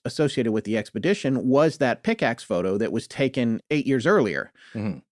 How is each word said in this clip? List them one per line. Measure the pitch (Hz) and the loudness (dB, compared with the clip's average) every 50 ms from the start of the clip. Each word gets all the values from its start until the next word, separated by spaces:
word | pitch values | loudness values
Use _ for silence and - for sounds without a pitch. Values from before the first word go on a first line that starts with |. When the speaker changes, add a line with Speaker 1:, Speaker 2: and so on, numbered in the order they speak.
| - | -10
Speaker 1:
associated | 117 - - 156 143 - 131 120 113 107 | -6 -2 0 0 0 0 0 0 0 0
with | 110 - | 0 0
the | 101 110 107 | 0 -2 -2
expedition | 104 - - 117 101 175 202 - - 135 135 123 87 | -2 -4 -6 -4 -2 0 0 0 0 0 -2 0 2
was | 127 127 139 156 160 127 | 4 4 4 4 4 2
that | - 139 123 113 - - | 2 0 0 0 0 -2
pickaxe | 214 226 - 156 117 117 - - | -2 -2 0 0 0 -2 -2 -4
photo | - 104 87 90 95 95 101 | -2 -2 0 0 0 0 0
that | 113 - | -2 -2
was | 90 113 - | -2 -4 -6
taken | - - - 139 131 - 135 120 117 110 104 - - | -6 -4 -2 -2 0 0 0 0 0 -2 -4 -4 -2
eight | 151 147 - | -2 -2 0
years | - 135 127 110 | 0 0 2 2
earlier. | 165 208 196 135 98 76 67 50 - _ _ - - - | 4 4 4 4 2 0 -2 -6 -8 _ _ -20 -12 -10
Speaker 2:
Mm-hmm. | 113 104 107 85 - - _ | -6 -6 -6 -6 -8 -12 _